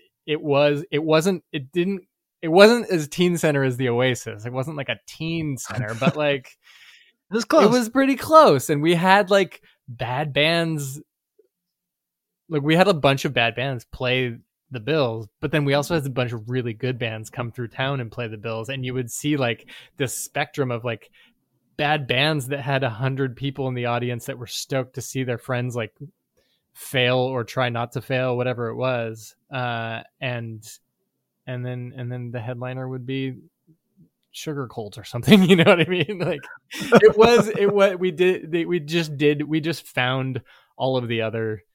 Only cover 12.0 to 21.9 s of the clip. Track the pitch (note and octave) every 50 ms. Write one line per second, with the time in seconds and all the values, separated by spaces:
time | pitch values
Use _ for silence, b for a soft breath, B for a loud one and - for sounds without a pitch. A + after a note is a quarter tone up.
12 | _ _ _ _ _ _ _ _ _ _ E3 D3 C#3 D3+ D#3+ E3+ F#3 G3 G3 D3
13 | C3 C#3 C3+ C3+ - E3 B2+ B2+ A#2 A#2 A2+ A#2+ B2 C#3 C3+ A#2 - _ - -
14 | C3 B2 B2+ B2+ B2+ B2 A#2 A#2+ _ _ _ _ _ _ C3+ B2 G#2 A#2+ D3+ D#3+
15 | C#3 A#2+ A2+ A2+ A2+ G2 _ _ - D3 - D#3 C#3+ C#3 C#3 C#3+ C#3+ - F3 D#3+
16 | C3+ C#3 B2 C3+ B2 A#2+ A#2+ A#2 G#2+ A#2 B2 B2+ A#2+ A#2+ A2 G#2+ - B2+ B2+ A#2
17 | B2 A2+ A2 A2 A2 - - - A#2+ A#2 - - A#2+ A2 - - C3 C3+ C#3+ C3+
18 | A#2+ A2 - - A#2+ A2 A2 G#2+ G2+ A2+ A2+ A2+ A2+ A2 C3+ C3+ B2+ B2+ B2 C3
19 | B2+ A#2 - - - D3 D3+ C#3 C3+ A#2+ A2+ - - B B B B B B -
20 | C#3 A#2 - - - - _ C#3+ D3+ - - - C#3 B2+ A#2+ A#2 A2 B2 A2+ -
21 | - _ b b b b b _ _ _ _ _ _ _ _ - D3+ C#3+